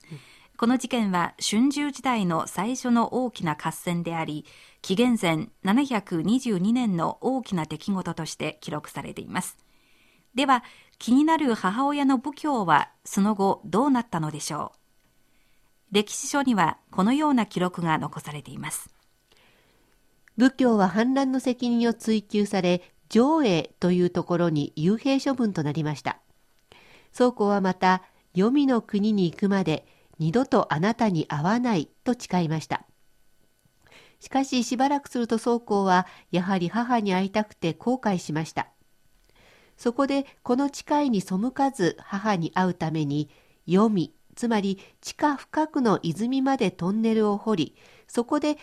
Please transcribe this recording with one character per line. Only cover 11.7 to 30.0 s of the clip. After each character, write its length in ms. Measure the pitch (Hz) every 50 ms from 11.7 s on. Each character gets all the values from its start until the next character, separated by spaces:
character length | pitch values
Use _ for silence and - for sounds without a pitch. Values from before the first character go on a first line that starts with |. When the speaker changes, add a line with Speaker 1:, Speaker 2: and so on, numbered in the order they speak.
| 196 240 277
Speaker 2:
親 200 | 285 294 294 277
の 120 | 269 269 240
武 160 | - 302 277
教 320 | - - 302 277 233 190
は 240 | 165 151 143 - - _ _ -
そ 160 | - - 196
の 140 | 196 214 214
後 260 | 196 196 196 - - -
ど 200 | 160 156 208 277
う 60 | 294
な 100 | 262 240
っ 80 | 233 -
た 100 | - 165
の 120 | 156 151
で 80 | 151 147
し 120 | - -
ょ 200 | 156 147 - - _
う。 20 | _ _ _ _ _ _ _ _ _ _ _ _ _ _ _ _ _ _ _ _ _ _ -
歴 220 | 190 208 208 - -
史 140 | - - -
書 140 | - 285
に 120 | 277 262 233
は 240 | 190 170 151 - - _ _
こ 120 | - 185 185
の 100 | 226 262
よ 160 | 294 311 302
う 40 | 277
な 120 | 240 208
記 140 | - - 180
録 220 | 180 180 180 180
が 160 | 170 165 156 -
残 220 | 147 147 - 156
さ 120 | - 151
れ 100 | 147 147
て 100 | - -
い 60 | 143 143
ま 140 | 143 151
す。 180 | - - - - _ _ _ _ _ _ _ _ _ _ _ _ _ _ _ _ _ _ _ _ _ _ _ _ _ _ _ _ - 220
Speaker 1:
武 140 | 240 269
教 260 | - - 262 247 226 208
は 120 | 185 190
反 240 | 175 214 233 254 262
乱 180 | 277 277 262
の 80 | 262 262
責 300 | - 262 240 247 247 240
任 180 | 233 233 233 233
を 60 | 226
追 320 | 233 - 220 220 214 208 -
及 180 | - 208 202
さ 160 | 202 - 190
れ、 200 | 180 180 180 180 - - _ _ _ -
上 340 | - 220 247 285 320 320 285
英 300 | 214 175 160 - - _ -
と 120 | - 175
い 100 | 180 180
う 80 | 175 175
と 140 | 175 175 165
こ 120 | - 175 170
ろ 120 | 175 170
に 240 | 160 147 143 - -
幽 220 | 156 151 180 214 226
閉 220 | - 277 269 269
処 160 | - 277 269
分 180 | 254 233 214 185
と 100 | 170 143
な 80 | 151
り 120 | 139 160 147
ま 120 | 151 147
し 60 | -
た。 180 | - 131 - - _ _ _ _ _ _ _ _ _ _ - - - - - - _ _ -
宗 180 | - 247 247
公 160 | 247 - 208 202
は 140 | 202 202
ま 120 | 190 185 185
た、 280 | - 190 185 185 185 - - _ _ _ _ -
黄 80 | 180
泉 260 | 190 233 262 294 277 269
の 140 | 247 226
国 320 | - - - 202 202 220 214
に 180 | 202 185 165
行 60 | - -
く 120 | 202 196
ま 140 | 202 190 180
で 240 | 156 156 - - _ _ _